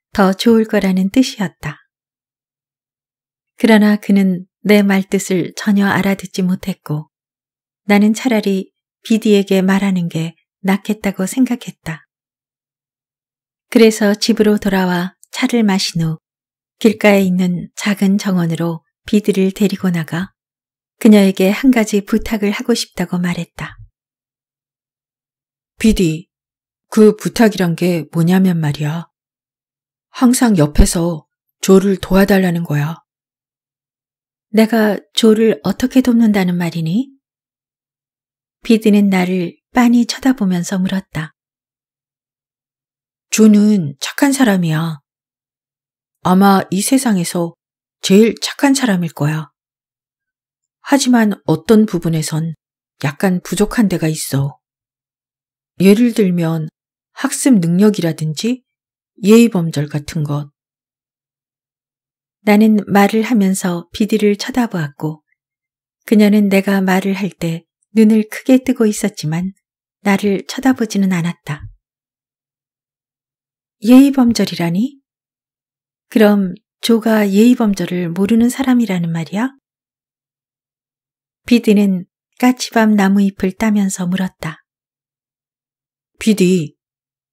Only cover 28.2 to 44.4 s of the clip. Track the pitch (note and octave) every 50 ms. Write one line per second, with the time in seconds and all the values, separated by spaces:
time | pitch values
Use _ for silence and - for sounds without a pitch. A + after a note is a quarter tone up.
28.2 | E3 E3+ F#3 F#3 F#3+ F#3 F3+ E3 D#3+ D3 C#3+ - D3+ D3 D#3 E3+ D#3+ - _ _
29.2 | _ _ _ _ _ _ _ _ _ _ _ _ _ _ _ _ _ _ - -
30.2 | C4 A#3+ B3 - C4 A#3 G#3+ F3 D3 D3 D3 - G3+ G3+ - F3+ E3 F3 E3+ D#3
31.2 | - _ _ _ _ _ _ _ - - F#3+ F#3+ F#3 G3+ F#3+ F3+ - - F#3 F#3+
32.2 | G3 F#3+ G#3 F#3+ F#3 F3+ E3+ E3+ E3+ - D3 D3 C#3+ D#3 E3 - _ _ _ _
33.2 | _ _ _ _ _ _ _ _ _ _ _ _ _ _ _ _ _ _ _ _
34.2 | _ _ _ _ _ _ - G#3 A3 G#3+ - A3+ G#3+ G#3+ G3 - - _ _ -
35.2 | - A3 A3 G#3+ A3+ A3 - - - F#3 G3+ - - B3+ - C4 B3+ B3+ A#3 A#3
36.2 | A#3 A3 G#3 G#3 F#3 F3+ F3 F3 F3+ E3 E3 E3+ D#3+ D#3+ F3 A3 C4+ C#4 C4+ _
37.2 | _ _ _ _ _ _ _ _ _ _ _ _ _ _ _ _ _ _ _ _
38.2 | _ _ _ _ _ _ _ _ - - A#3 G#3+ A3 A3 G3+ G#3 G#3 G3 F#3+ F#3
39.2 | F3+ F3+ F#3 F#3 F3 F3 - _ _ _ - B3+ A#3+ A#3+ A#3+ A#3+ A#3 A#3 - -
40.2 | - C4 B3+ C4 G#3 F#3 F#3 F3 F3 - G3+ F#3 F#3 F#3+ F#3+ F#3+ - _ - D#3
41.2 | D#3 D#3 _ _ _ _ _ _ _ _ _ _ _ _ _ _ _ _ _ _
42.2 | _ _ _ _ _ _ _ _ _ _ _ _ _ _ _ _ _ _ _ _
43.2 | _ _ - - A3 A3 G#3 G#3 G#3 G#3 G#3+ G3+ E3 C#3 C3+ - - - - -
44.2 | C#4+ C#4 C4+ C4